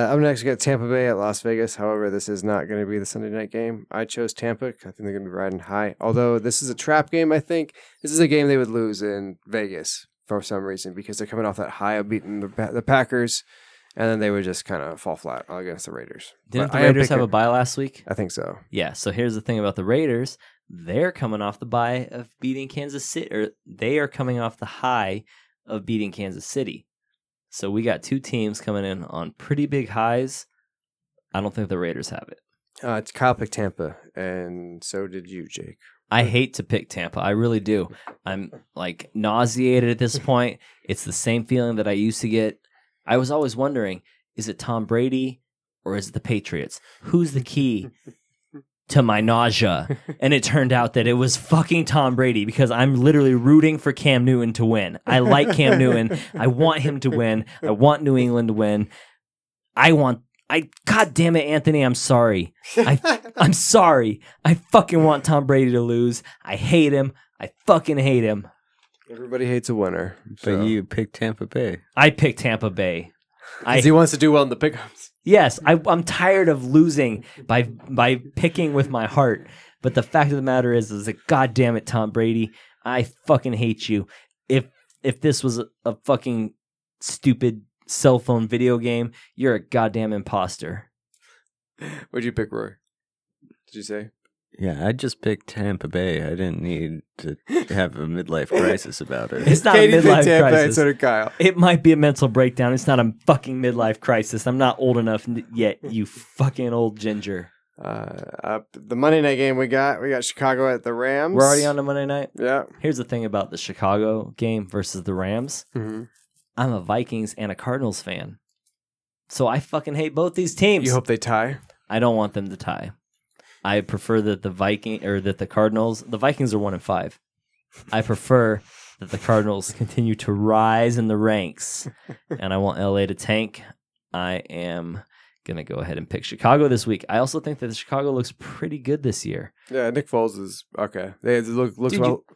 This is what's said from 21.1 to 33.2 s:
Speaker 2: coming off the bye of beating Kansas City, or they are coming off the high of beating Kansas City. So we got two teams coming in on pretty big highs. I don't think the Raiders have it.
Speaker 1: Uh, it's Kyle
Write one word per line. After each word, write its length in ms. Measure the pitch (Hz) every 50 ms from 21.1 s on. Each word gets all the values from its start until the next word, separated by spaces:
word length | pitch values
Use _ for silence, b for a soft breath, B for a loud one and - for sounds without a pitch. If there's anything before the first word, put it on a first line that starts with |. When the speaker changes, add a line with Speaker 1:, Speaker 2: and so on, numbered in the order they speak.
| 175
Speaker 2:
coming 300 | - 139 113 107 104 101
off 180 | 101 101 -
the 60 | -
bye 420 | 120 120 120 117 117 123 127 127 -
of 240 | - 120 120 - _ _
beating 280 | - 131 131 135 135 135
Kansas 360 | - 147 143 147 143 143 139
City, 260 | - - 165 - -
or 180 | - 107 107 - - _ _
they 320 | - - - 110 117 135 151
are 100 | 147 139
coming 320 | - - 135 127 123 120
off 160 | 117 113 -
the 80 | _ -
high 600 | 107 - - - 127 127 120 104 95 95 107 110 b b b b b b b _
of 180 | _ 110 110 95
beating 260 | - 113 110 104 98
Kansas 360 | 87 - 101 95 90 95 -
City. 400 | - - 139 131 98 - - _ _ _ _ _ _ _ _ _ _ _ _ _ _
So 200 | - - - 98
we 120 | 101 107 113
got 200 | 117 101 82 -
two 160 | - 135 135
teams 420 | 131 - - 120 110 107 104 - -
coming 220 | - 107 101 98
in 200 | 98 92 95 85
on 280 | - - 78 82 82 -
pretty 340 | _ - - 147 143 147
big 240 | 147 143 139 127 104
highs. 560 | 101 117 110 117 120 123 131 131 135 - - _ _ _ _ _ _ _ _ _ _ _ _ _ _ _ _ _ _
I 60 | 95
don't 140 | 98 104 -
think 140 | - 107 87
the 100 | 95 90
Raiders 300 | 87 85 82 - - -
have 140 | - - - -
it. 120 | - _ _ _ _ _ _ _ _ - -
Speaker 1:
Uh, 120 | 123 113
it's 180 | 110 110 - -
Kyle 220 | -